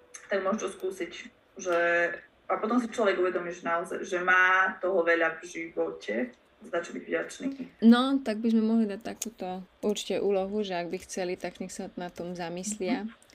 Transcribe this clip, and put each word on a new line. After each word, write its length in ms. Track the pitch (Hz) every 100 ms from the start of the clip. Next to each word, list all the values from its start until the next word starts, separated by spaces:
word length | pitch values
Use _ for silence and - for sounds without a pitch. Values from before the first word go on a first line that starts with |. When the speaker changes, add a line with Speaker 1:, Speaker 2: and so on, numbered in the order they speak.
| - - -
Speaker 1:
Tak 160 | 202
môžeš 200 | 190 214
to 40 | 190
skúsiť, 400 | - 190 190 170 - - - _ -
že, 220 | 185 170 170 170 170 - - _ -
a 80 | 185
potom 220 | 214 247
si 100 | 233
človek 300 | - 202 180
uvedomí, 320 | 180 180 175
že 120 | 170
naozaj, 340 | 170 170 185 -
že 180 | - 180
má 580 | 180 185 185 185 190 -
toho 240 | 185 190
veľa 340 | 165 170 160 160
v 80 |
živote, 720 | 175 165 165 170 160 - - - - - _ _
za 180 | - -
čo 100 | -
byť 120 | -
vďačný. 440 | - - - - 269 269 - -
Speaker 2:
No, 340 | 226 240 269 277
tak 180 | 269 214
by 120 | 233
sme 120 | 220
mohli 220 | 220 226 214
dať 140 | 196
takúto 420 | 202 202 214 - 185 185 185 _
určite 380 | 202 202 - 190
úlohu, 380 | 196 196 190 214
že 140 | 196 175
ak 120 | 170
by 100 | 185
chceli, 340 | - - 180
tak 240 | 185 180 -
nech 120 | 185
sa 180 | - 190 -
na 140 | 180
tom 240 | - 175
zamyslia 720 | 180 170 175 196 214 185 190 214
Speaker 1:
Mhm. 40 | - _